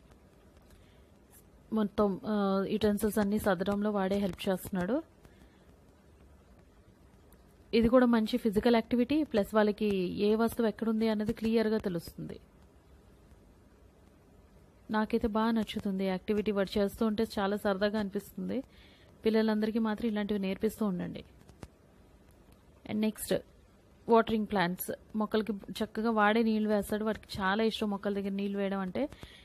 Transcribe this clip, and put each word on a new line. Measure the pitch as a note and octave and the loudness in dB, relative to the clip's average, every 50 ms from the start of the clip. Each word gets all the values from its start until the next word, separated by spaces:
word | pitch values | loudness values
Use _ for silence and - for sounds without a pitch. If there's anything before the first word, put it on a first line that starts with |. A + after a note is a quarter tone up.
| - - - - - - - - - - - - - - - - - - - - - - - - - _ - - - - - - - - A3 | -16 -20 -20 -20 -20 -20 -20 -20 -20 -20 -20 -20 -20 -20 -20 -20 -20 -20 -20 -20 -20 -20 -20 -20 -20 _ -20 -20 -20 -20 -20 -20 -10 -4 -2
మొత్తం, | A3 G#3 G3 - - G#3 G3+ F#3 - - | -2 -2 -2 0 0 0 2 0 -2 -4
ఆ, | A3 G#3+ G#3 G3+ G3 F#3+ G3 F#3+ - | -2 0 0 2 2 2 0 0 0
utensils | G#3+ G3+ G#3+ G#3 G#3 G3 - G#3 F#3+ A3 | -2 0 2 2 2 2 0 0 0 0
అన్నీ | G#3 G3+ G#3 G#3+ | 0 2 0 0
సదరంలో | - G#3+ F#3 F3 F#3+ G3+ G3+ G3+ G#3 G#3+ | 2 2 0 0 0 -2 -2 0 -2 -2
వాడే | G#3 G3+ F#3+ F#3+ G3+ | 0 0 0 0 0
హెల్ప్ | G3+ G3+ F#3 F3 - - G3+ | 0 0 -2 -4 -4 -2 -2
చేస్తున్నాడు. | F#3 F3+ - - G3+ F3+ F3 F#3+ B3 D#4+ - - - - - - - - - - - - - - - - - - - - - - - - - - - - - - - - - - - - - - - _ - - - - - - - - - - - - - - G3 | -2 -2 -4 -6 -4 -4 -2 0 -2 -2 -2 -6 -20 -20 -20 -20 -20 -20 -20 -20 -20 -20 -20 -20 -20 -20 -20 -20 -20 -20 -20 -20 -20 -20 -20 -20 -20 -20 -20 -20 -20 -20 -20 -20 -20 -20 -20 -20 -20 _ -20 -20 -20 -20 -20 -20 -20 -20 -20 -20 -20 -20 -10 0 2
ఇది | A#3 A3+ A#3 | 4 4 6
కూడా | B3 B3+ B3 | 6 6 6
మంచి | A#3+ A#3 A3+ A3 G#3+ - | 6 6 4 2 0 -2
physical | A#3+ - A3+ F#3 G#3+ - A#3+ A#3 | 0 0 0 0 2 4 4 4
activity, | A3+ A3 - B3 A#3+ A#3+ - C#4+ D#4 D4 | 4 2 2 0 0 2 2 2 0 0
plus | - - G#3 G3 - G#3+ | 0 0 0 0 2 2
వాళ్ళకి | A3 G#3 G#3 G3+ - G#3+ G#3 G3 | 2 4 4 2 0 0 0 0
ఏ | F#3+ F3+ F3 E3+ F3+ G3+ G#3 A3 | 0 -2 -2 -2 0 2 2 2
వస్తువు | A3 A#3 A3 - - A#3 | 2 2 0 0 0 -2
ఎక్కడుంది | G#3+ G3+ - A3+ A3+ A3 A3 A3+ A3 | -2 -2 -2 -2 -2 0 0 0 0
అనేది | A3 G#3+ G#3+ G#3+ A3+ | 0 0 -2 -4 -4
క్లియర్గా | - A3 A3+ A3+ A#3 A3 G#3+ A3 | -2 -2 0 2 2 2 2 0
తెలుస్తుంది. | G#3+ - G3+ F3 E3+ - - - - D#3 D#3 - - - - - - - - - - - - - - - - - - - - - - - - - - - - - - - - - - - - - - - - - - - - - - - - - - - - | 0 -2 -2 -4 -4 -6 -8 -14 -12 -12 -12 -12 -14 -16 -20 -20 -20 -20 -20 -20 -20 -20 -20 -20 -20 -20 -20 -20 -20 -20 -20 -20 -20 -20 -20 -20 -20 -20 -20 -20 -20 -20 -20 -20 -20 -20 -20 -20 -20 -20 -20 -20 -20 -20 -20 -20 -20 -20 -20 -20 -20 -12 -4
నాకైతే | A3 G#3+ A3 G#3+ A#3 A3+ A#3+ | -2 -2 0 2 0 0 0
బాగా | A3+ G3+ A3 A3 A#3 | 2 0 2 2 2
నచ్చుతుంది | A#3 A3+ G#3 - - G#3+ - G#3 F#3+ F#3+ G3 | 2 0 0 -2 -4 -4 -4 -2 -2 0 0
ఈ | |
యాక్టివిటీ. | F#3+ F#3 F#3 - - G#3+ G#3 F#3+ G#3+ | 0 -2 -2 -2 -2 0 0 0 0
వాడు | G3+ G3+ F#3+ G3 - G#3+ | 0 0 0 0 2 0
చేస్తూ | G3+ G3 - - A3+ | 0 0 0 0 -2
ఉంటే | A3 G#3+ G#3+ A3+ A3 - A3 | 0 0 0 -2 -2 -2 -2
చాలా | G3 G3 G#3 | 0 0 0
సరదాగా | G#3 - G#3 G3 F#3+ G#3 G#3 G#3 A3 | 0 0 0 0 0 0 0 0 -2
అనిపిస్తుంది. | G#3 F#3+ - G3 - - - - F#3 F3+ G3+ B3+ - - - - - - - - - - - - - | -4 -2 -4 -6 -8 -8 -10 -8 -6 -4 -4 -6 -6 -8 -18 -20 -20 -20 -20 -20 -20 -20 -14 -2 0
పిల్లలందరికీ | A3 G#3+ A3 A3 A3 G#3+ G#3+ G#3+ A3 G#3 A#3 | 2 4 4 2 2 2 0 0 0 0 0
మాత్రం | A3+ G#3+ G#3+ G#3 A3+ | 0 -2 -2 -2 -2
ఇలాంటివి | A#3 G#3 G#3 G#3 G3+ G#3 G3+ | -2 -2 -2 -2 -2 -2 -2
నేర్పిస్తూ | G3 F#3+ G3 - - G#3+ G#3+ - A3 | -2 -2 -4 -2 -2 -4 -2 0 -2
ఉండండి. | G3+ F3+ F3 F3 E3+ E3+ - - - - - - - - - - - - _ - - - - - - - - - - - - - - - - - - - - - | -2 -2 -2 -6 -8 -8 -12 -14 -16 -20 -20 -20 -20 -20 -18 -18 -20 -20 _ -20 -20 -20 -20 -20 -20 -20 -20 -20 -20 -20 -20 -20 -20 -20 -20 -20 -20 -20 -20 -10
And | - G#3 G#3+ | -6 -2 0
next | G#3+ G#3+ G#3 - - - F#3+ - - - - - - - - - - - - - - - | 0 0 -2 -4 -4 -2 -2 -2 -2 -6 -20 -20 -20 -20 -20 -20 -20 -20 -20 -10 0 4
watering | A#3 A3+ A3 A3 A3 A3 G#3 F#3+ | 6 6 6 4 0 -2 -2 0
plants. | G#3 G3 E3+ F3 F3+ - - - - - - - - | 0 0 2 0 0 -4 -6 -8 -8 -10 -10 -10 -4
మొక్కలకి | G#3+ G#3+ - - A3 G#3 - G#3 | -4 -4 0 0 -2 -2 -2 -6
చక్కగా | F#3+ - - F#3 - A3 G#3 - A3 G#3+ A#3 | -8 -8 -12 -6 -6 -6 -6 -4 -4 -2 0
వాడే | A3+ G#3+ G#3 G#3 G#3+ A#3 A#3 | 2 4 4 4 4 4 2
నీళ్ళు | A3 A3 G#3+ G#3+ G#3 | 2 2 2 2 2
వేస్తాడు. | G#3+ G3+ G3 - G#3+ G#3 A3 | 0 0 0 -2 -2 -2 -2
వాడికి | A3 G#3 - - - - G#3 | -2 -4 -4 -6 -12 -8 -4
చాలా | G3 F#3+ G3 A3 A3+ | -2 0 0 2 2
ఇష్టం | A3 G#3 - A3 G#3 | 0 0 0 -4 -2
మొక్కల | G3+ G3 G3+ G3+ G3+ | -4 -2 -4 -4 -4
దగ్గర | G3+ G3 G3 | -2 -4 -4
నీళ్ళు | G3 G3 G3+ G3+ G3 | -4 -4 -4 -4 -2
వేయడం | G3 G3 F#3+ G3 G3 | -2 -2 -2 -2 -4
అంటే. | F#3+ F#3 F3+ A#3 C4+ D4+ - - - - - - | -4 -4 -4 -4 -4 -4 -6 -14 -20 -20 -20 -20